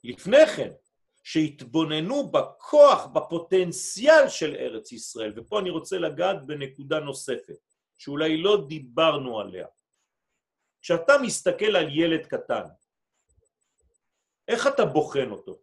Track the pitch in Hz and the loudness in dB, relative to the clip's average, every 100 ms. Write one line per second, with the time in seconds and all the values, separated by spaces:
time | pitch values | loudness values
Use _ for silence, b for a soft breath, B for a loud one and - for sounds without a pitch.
0 | 117 123 165 262 311 - 98 - _ _ | -14 -12 4 6 6 4 -8 -10 _ _
1 | _ _ - 165 156 139 123 147 160 156 | _ _ -4 -2 -2 -4 -4 -2 0 -2
2 | 170 285 240 - - - - 302 285 214 | -2 -4 -2 -2 -4 -10 0 8 8 8
3 | - 160 - 165 - 185 180 - - 185 | 0 -6 -4 -8 0 0 0 -6 -10 -2
4 | 269 320 277 - 156 143 127 110 - 113 | 6 6 6 0 -6 -6 -8 -10 -14 -18
5 | - 117 107 107 113 208 185 160 - 185 | -16 -10 -10 -10 -6 -6 -4 -8 -6 -6
6 | 165 147 180 190 139 147 139 - 139 156 | -6 -2 -2 -2 -8 -10 -12 -14 -6 -6
7 | 147 135 - 123 - - _ _ _ _ | -6 -12 -8 -8 -10 -20 _ _ _ _
8 | - 143 160 160 185 208 143 156 127 120 | -12 -4 -2 0 2 2 0 -12 -8 2
9 | 160 147 131 110 98 90 - _ _ _ | 2 2 -4 -8 -8 -12 -16 _ _ _
10 | _ _ _ _ _ _ _ _ - 170 | _ _ _ _ _ _ _ _ -4 -2
11 | 165 277 240 - - 175 214 190 156 147 | 4 2 2 -2 -4 -2 0 0 0 0
12 | 170 160 - 127 - 113 87 _ _ _ | 0 0 -4 -10 -6 -6 -6 _ _ _
13 | _ _ _ _ _ _ _ _ _ _ | _ _ _ _ _ _ _ _ _ _
14 | _ _ _ _ - 233 277 269 190 147 | _ _ _ _ -4 0 0 2 2 0
15 | 147 143 120 101 - 87 | 0 -4 -4 -8 -16 -20